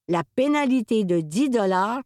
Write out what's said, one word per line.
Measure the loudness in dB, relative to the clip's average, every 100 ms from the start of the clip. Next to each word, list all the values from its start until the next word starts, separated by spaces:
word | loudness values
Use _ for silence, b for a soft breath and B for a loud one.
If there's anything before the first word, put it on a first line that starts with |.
| -4
la | -4
pénalité | -2 -2 0 2 2 0 0 0
de | 0 -2
dix | -2 -2 0
dollars | 0 2 0 0 -4